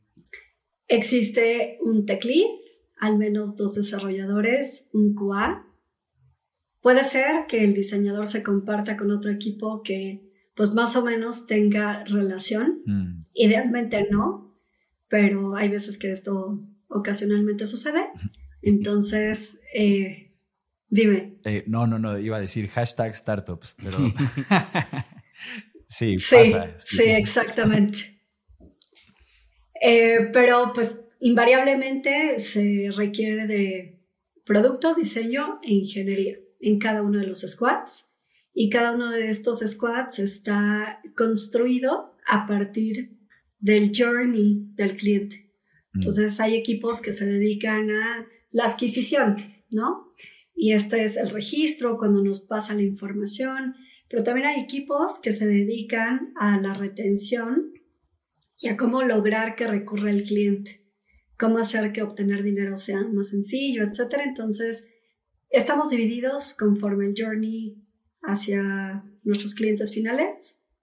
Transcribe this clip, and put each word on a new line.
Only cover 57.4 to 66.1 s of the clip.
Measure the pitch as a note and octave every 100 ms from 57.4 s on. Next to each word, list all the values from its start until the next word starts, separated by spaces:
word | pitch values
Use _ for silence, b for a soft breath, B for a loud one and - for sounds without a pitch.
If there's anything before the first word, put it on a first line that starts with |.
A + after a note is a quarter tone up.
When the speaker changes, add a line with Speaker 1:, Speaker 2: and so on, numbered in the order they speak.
| A3+ C4+ - - _ _ _ _ _ _ _ _
Speaker 1:
y | A#3
a | G#3
cómo | B3 B3+
lograr | B3+ A3 G#3 A3 A3+ A3
que | A#3
recurra | G3+ G3+ G#3 G#3
el | G3+
cliente, | G3+ G#3 G#3 G3 G3+ - _ _ _ _ _ -
cómo | A3+ A3+
hacer | G#3+ A3+ G#3
que | G#3+
obtener | G#3 - G3+ G3+
dinero | G3+ G3+ G3 G3
sea | - G3 A3+
más | G3+ G3
sencillo, | G3+ G3+ C4 C#4 A#3
etcétera. | G#3 - A#3+ C#4+
Entonces, | C#4+ C4 A3 G#3+ A3+ A3+ b b b b _ _ _
estamos | B3 A3 C#4+ D4+
divididos | B3 A3